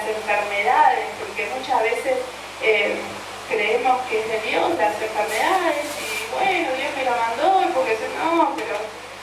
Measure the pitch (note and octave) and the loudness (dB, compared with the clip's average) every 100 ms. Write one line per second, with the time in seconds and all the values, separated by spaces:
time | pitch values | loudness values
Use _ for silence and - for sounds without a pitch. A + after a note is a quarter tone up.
0 | A3 G#3+ G#3+ G#3 G#3 G3+ A3 D4+ - - | -2 -4 -2 -2 0 0 4 6 6 4
1 | - - - - G#3 C4 - - A3 A#3+ | -2 -6 -8 -6 -4 -4 0 0 2 0
2 | C4 B3+ - - - - A3 G#3 G#3 - | 0 0 -2 -10 -12 -2 2 4 2 -2
3 | - - - - - - G#3 A#3 B3+ B3+ | -6 -10 -10 -12 -4 -2 2 2 4 2
4 | - A3 A3 A3 A3+ A#3 - - G#3+ G#3+ | 2 -2 0 -2 -2 0 0 2 0 0
5 | A3 G#3+ A3 - - F#4 E4 D4 D4+ - | -4 -2 -2 0 2 2 2 0 -2 -6
6 | A4 - - C4 B3+ F4 D4+ C4 C#4+ C4+ | -6 -4 -4 0 2 2 0 -2 -2 -2
7 | B3+ A#3+ A#3 B3 E4 F#4+ F4+ C5 C5 A4 | 0 0 0 2 4 4 4 2 0 0
8 | - - D#4+ E4 D#4 G#3+ A3+ - - - | -2 -2 0 4 2 0 -4 -4 -6 -10
9 | - - | -14 -12